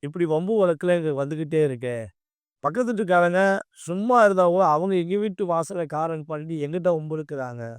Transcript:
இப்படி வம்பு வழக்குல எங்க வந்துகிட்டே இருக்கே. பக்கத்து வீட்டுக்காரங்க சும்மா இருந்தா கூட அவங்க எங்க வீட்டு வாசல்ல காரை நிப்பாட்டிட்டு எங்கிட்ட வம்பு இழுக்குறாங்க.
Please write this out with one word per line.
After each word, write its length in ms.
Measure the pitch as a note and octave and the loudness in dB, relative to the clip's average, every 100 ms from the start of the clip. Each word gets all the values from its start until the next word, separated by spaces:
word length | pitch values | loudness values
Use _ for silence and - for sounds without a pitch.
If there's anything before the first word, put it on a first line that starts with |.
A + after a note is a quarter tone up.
இப்படி 220 | C#3+ E3 E3+ | -10 -4 0
வம்பு 280 | D#3 F#3 A3 | 0 0 2
வழக்குல 400 | F#3 D#3 F3+ F3 | 2 2 0 0
எங்க 160 | D#3 C#3 | 0 -2
வந்துகிட்டே 460 | C#3 D3+ D#3 D#3 | -4 -4 -2 0
இருக்கே. 340 | D3+ B2 B2 A#2+ A2 _ _ _ _ _ | 0 0 -6 -8 -10 _ _ _ _ _
பக்கத்து 280 | D3 F3+ A#3+ | -4 -2 -2
வீட்டுக்காரங்க 500 | G#3+ G3 F3+ F3 F3+ G3 G3 - _ | -2 2 4 4 4 2 2 -4 _
சும்மா 400 | - F3+ A3 B3 | -8 -4 2 6
இருந்தா 240 | G#3 F#3+ F3 | 6 6 4
கூட 160 | F3+ F3+ | 4 4
அவங்க 280 | D3+ F#3+ F#3 | 4 2 0
எங்க 200 | E3+ G3 | 0 -2
வீட்டு 260 | G#3+ F3+ F#3 | -2 -4 -2
வாசல்ல 360 | E3 D#3+ F#3+ D#3 | -2 -2 -6 -6
காரை 280 | D3+ E3 D#3+ | -4 -4 -6
நிப்பாட்டிட்டு 400 | D3+ D3+ D#3 E3 | -8 -10 -8 -6
எங்கிட்ட 300 | C#3+ F3 F3 | -4 -2 0
வம்பு 240 | E3 D#3 | 0 -2
இழுக்குறாங்க. 500 | D#3 D3+ C#3+ B2+ A#2+ A#2 | -8 -8 -8 -8 -8 -12